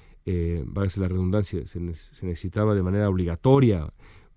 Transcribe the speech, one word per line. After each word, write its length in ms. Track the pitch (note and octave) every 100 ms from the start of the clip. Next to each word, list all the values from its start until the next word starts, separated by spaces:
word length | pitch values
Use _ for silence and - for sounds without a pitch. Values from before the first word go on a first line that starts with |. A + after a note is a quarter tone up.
| - - -
eh, 380 | F2 E2+ E2+ C2
válgase 360 | G2 G2 G2
la 60 | F#2
redundancia, 600 | F#2 F#2 G#2 - F2+ -
se 120 | E2+
ne-, 140 | F2
se 320 | E2 - - F#2
necesitaba 480 | E2 F2+ G#2+ G#2+
de 100 | G2+
manera 260 | F2+ G2+ G#2
obligatoria 840 | F#2 E2+ E2+ C3 C#3 B2 F#2 D2 - - - -